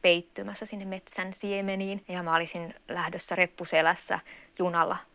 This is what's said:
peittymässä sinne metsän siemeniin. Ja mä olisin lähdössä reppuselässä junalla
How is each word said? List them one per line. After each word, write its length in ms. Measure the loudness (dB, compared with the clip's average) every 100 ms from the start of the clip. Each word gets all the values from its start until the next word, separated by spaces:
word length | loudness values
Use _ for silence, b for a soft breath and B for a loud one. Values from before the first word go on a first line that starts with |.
peittymässä 640 | 6 4 0 -10 -8 -8 -8
sinne 200 | -8 -8
metsän 480 | -8 -6 -6 -4
siemeniin. 680 | -4 -2 -2 -2 -2 -4 -6 -6
Ja 160 | -6
mä 120 | 2 2
olisin 400 | 2 -6 -10 -12 -8
lähdössä 480 | -4 -4 -4 -4 2
reppuselässä 840 | 2 2 2 6 6 4 0 -2 B B B -2
junalla 380 | 0 2 2 0 -8